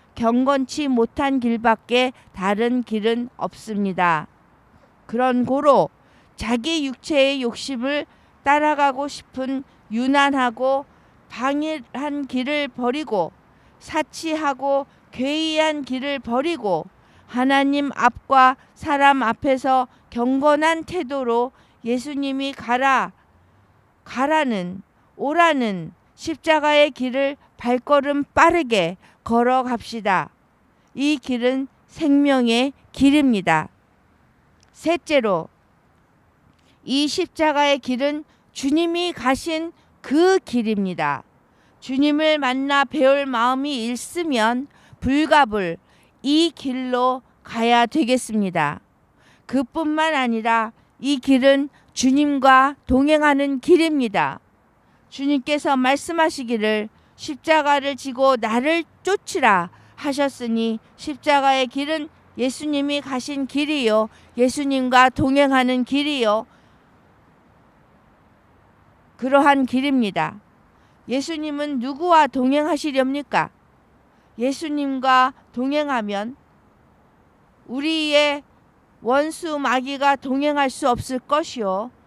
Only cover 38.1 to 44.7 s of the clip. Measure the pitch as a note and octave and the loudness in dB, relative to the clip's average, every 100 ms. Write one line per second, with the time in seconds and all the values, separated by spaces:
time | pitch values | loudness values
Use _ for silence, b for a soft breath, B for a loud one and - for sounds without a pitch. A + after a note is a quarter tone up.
38.1 | D4+ - b b - C4+ D4+ E4+ E4+ F4 | -4 -10 b b -6 0 0 0 -2 -4
39.1 | C#4 B3 C4 E4 D#4+ E4+ - b _ - | -2 -2 -2 -2 -6 -6 -12 b _ -2
40.1 | D4 F#4 F#4+ - A#3+ A3 G#3 F#3+ E3 D3 | 2 4 2 0 -4 -2 -2 -2 -2 -4
41.1 | C3+ - _ _ b b b - C4+ D4 | -4 -8 _ _ b b b -6 0 2
42.1 | D4 D#4 D4+ C4 C4 C#4 C#4+ C4+ D#4 C4 | 2 2 0 0 -2 0 0 0 2 4
43.1 | C#4+ C4+ A#3+ A#3+ C4 C#4+ C4 A#3 A#3+ - | 2 0 0 0 0 -4 -4 -4 -6 -8
44.1 | E4+ E4 A#3+ G#3+ B3 C#4+ | -8 -4 0 0 0 -6